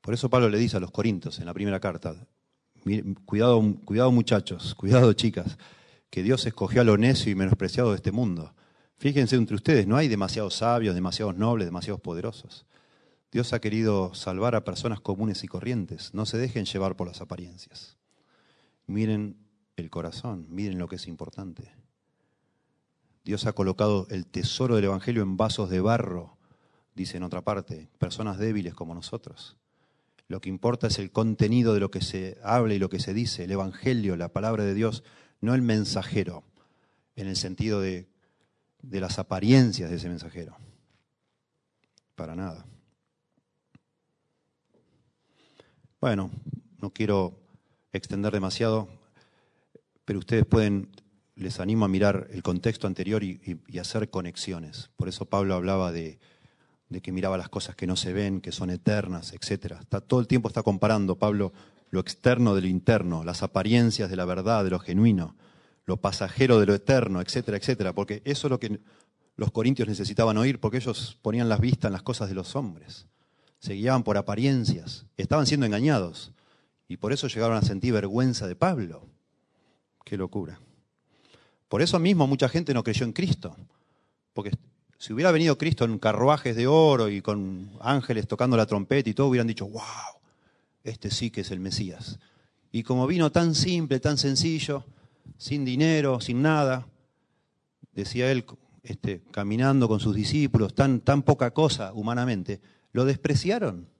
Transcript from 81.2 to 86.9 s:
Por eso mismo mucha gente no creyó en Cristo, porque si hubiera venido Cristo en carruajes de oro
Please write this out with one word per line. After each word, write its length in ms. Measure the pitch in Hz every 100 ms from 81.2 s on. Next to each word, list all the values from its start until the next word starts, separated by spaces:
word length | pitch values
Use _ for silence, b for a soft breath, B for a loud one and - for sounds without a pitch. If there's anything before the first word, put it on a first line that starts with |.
| b b b b _
Por 120 | -
eso 180 | 170 180
mismo 280 | 170 185 135
mucha 220 | 135 127
gente 240 | 160 165
no 100 | 123
creyó 220 | 113 107 120
en 80 |
Cristo, 420 | - 180 - 87 82 - _ _ _ _ _ _
porque 180 | - 101 - _ _ _ _
si 160 | -
hubiera 180 | 113 180
venido 260 | 160 165 139
Cristo 260 | 160 -
en 140 | 117 107
carruajes 580 | 110 104 131 151 127 113
de 120 | 123
oro 420 | 156 156